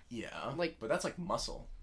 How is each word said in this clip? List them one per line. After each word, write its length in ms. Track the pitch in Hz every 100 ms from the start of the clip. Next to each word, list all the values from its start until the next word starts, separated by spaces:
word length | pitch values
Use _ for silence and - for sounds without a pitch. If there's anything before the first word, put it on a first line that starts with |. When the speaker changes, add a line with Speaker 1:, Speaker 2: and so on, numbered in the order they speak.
| -
Speaker 1:
Yeah. 420 | 117 - 80 98 151
Speaker 2:
Like, 200 | 170 -
Speaker 1:
but 80 | 110
that's, 160 | 156
like, 140 | - -
muscle. 500 | 170 117 - - - -